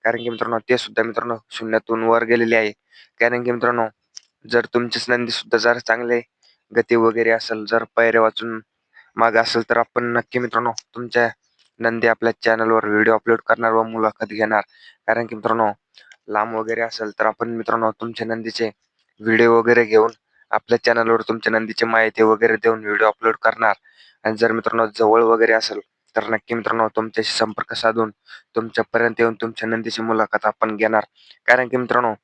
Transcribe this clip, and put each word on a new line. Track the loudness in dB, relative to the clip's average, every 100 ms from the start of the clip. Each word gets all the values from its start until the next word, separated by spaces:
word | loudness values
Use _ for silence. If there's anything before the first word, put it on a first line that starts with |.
कारण | -4 -4
की | -6
मित्रांनो, | -6 -4 -4
ते | -2 -2
सुद्धा | -2 -4
मित्रांनो | -2 -4 -6 -8 _
शून्यातून | -12 -2 -2 -2 -2
वर | 2 2
गेलेले | 2 0 2 2
आहे. | 0 -6 _ _ _ _
कारण | 0 0
की | -4
मित्रांनो, | -2 -2 0 -4 _ _ -20 _ _ -2
जर | -2 0
तुमचेच | -2 -2 -6 -2
नंदी | -2 -2
सुद्धा | -6 -2 0
जर | 2 0
चांगले | -2 -2 0 -2 -4 _ _ _ _ -4
गती | 2 2
वगैरे | 2 2 0
असेल, | 0 -2 -8 -2
जर | -4 -2 0
पैरे | 2 4
वाचून | 2 0 -10 -10 _ _ _ _ _ 0
माग | 2 2
असेल, | 0 -2 0
तर | 0
आपण | 0 -2
नक्की | -2 -4 -4 -6
मित्रांनो | -2 -2 -2 -6 _ -14
तुमच्या | -4 0 0 -2 _ _ _ _
नंदी | -4 0 0
आपल्या | 0 -2 0
चॅनलवर | 0 2 2 2 2
व्हिडिओ | 2 2
अपलोड | 2 0 -2
करणार | 0 0 2
व | 0
मुलाखत | -2 -2 -2 -2 -10
घेणार. | -4 0 0 -2 _ -20 _ -2
कारण | -2 -2
की | -6
मित्रांनो, | -2 0 0 -2 _ -20 _ -20 -6
लांब | -4 -2 -4
वगैरे | -4 -4
असेल | -6 -6 -10 -2
तर | -2
आपण | -2 -6
मित्रांनो | -6 -2 -2 -2
तुमच्या | -4 -10 -8 -6
नंदीचे | -6 -8 -6 -6 _ _ _ _ _
व्हिडिओ | 0 4 6 6
वगैरे | 6 4 6
घेऊन | 4 4 -2 _ _ _
आपल्या | -4 0 0
चॅनलवर | 2 2 2 0
तुमच्या | 0 -4 0
नंदीची | -2 -2 -4 0
माहिती | 2 0 2
वगैरे | 2 4 2 2
देऊन | 0 -2 -4
व्हिडिओ | 0 0
अपलोड | 2 -2 0
करणार. | -2 0 0 -2 _ _ _ _
आणि | -6 0
जर | 0
मित्रांनो | 0 -2 0 -2 2
जवळ | 4 4
वगैरे | 4 4 4
असेल | 2 0 -8 _ _ _ -6
तर | -4
नक्की | -6 -4
मित्रांनो | -6 -2 -2 -2
तुमच्याशी | -2 -4 -6 -6
संपर्क | -2 -4 -4 -10
साधून | -2 0 0 -4 -6 _ -20 _ -6
तुमच्यापर्यंत | -4 -6 -2 0 0 2
येऊन | 0
तुमच्या | 0 -8 -6 -6
नंदीची | -4 -4 -6
मुलाखत | -2 0 0 0 -2
आपण | -2 -4 0
घेणार. | 0 0 -2 _ _ _ 2
कारण | 2 2
की | -4
मित्रांनो | 0 0 0 -4